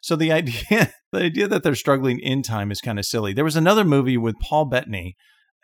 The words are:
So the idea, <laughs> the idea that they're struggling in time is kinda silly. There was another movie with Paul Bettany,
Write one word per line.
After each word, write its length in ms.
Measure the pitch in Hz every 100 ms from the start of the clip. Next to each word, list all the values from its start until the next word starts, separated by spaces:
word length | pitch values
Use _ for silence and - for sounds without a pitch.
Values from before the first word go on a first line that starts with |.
So 160 | - 165
the 160 | 160
idea, 600 | 160 156 117 - 214 196 -
<laughs> 100 | _
the 80 | -
idea 260 | 160 160 202
that 160 | 208
they're 120 | 165 135
struggling 420 | - 139 135 123
in 240 | 139 135
time 300 | 127 110 101
is 80 | 101
kinda 220 | - 104
silly. 280 | 101 117 104
There 120 | 104
was 100 | 156 156
another 280 | 165 214
movie 320 | 196 139 131 127
with 180 | 117 107
Paul 240 | - 151
Bettany, 500 | 151 127 123 101 90 92 _ _ _ _